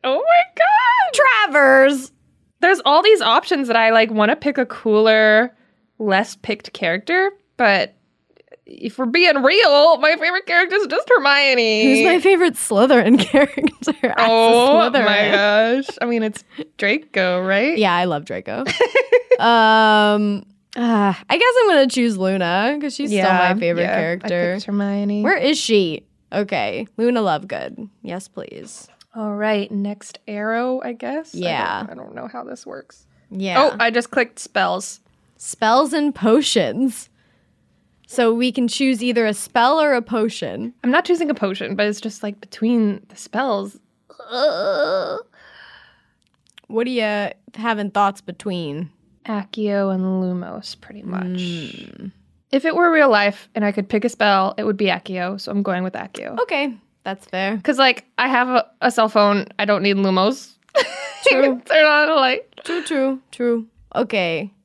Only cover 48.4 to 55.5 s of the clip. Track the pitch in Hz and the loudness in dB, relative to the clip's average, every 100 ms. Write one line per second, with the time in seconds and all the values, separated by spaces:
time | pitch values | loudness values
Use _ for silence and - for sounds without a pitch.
48.4 | 214 180 160 143 170 _ _ _ - 208 | -8 -8 -6 -8 -12 _ _ _ -10 -10
49.4 | 196 - 208 202 196 190 185 190 185 180 | -8 -6 -4 -2 -2 -2 -2 -2 -4 -6
50.4 | 175 131 - - - 208 190 185 185 180 | -10 -14 -16 -20 -20 -18 -10 -8 -6 -8
51.4 | 180 170 151 - - - 196 _ _ _ | -8 -10 -12 -16 -20 -18 -18 _ _ _
52.4 | _ 269 320 311 349 320 285 208 202 202 | _ -2 -2 0 2 4 4 4 0 -4
53.4 | - 226 208 202 196 214 233 - 208 196 | -12 -4 -4 -4 -4 -2 -2 -2 0 2
54.4 | 190 - 214 202 202 180 - 185 180 196 | 0 -4 -6 -2 -2 -2 -6 -8 -8 -8
55.4 | - | -8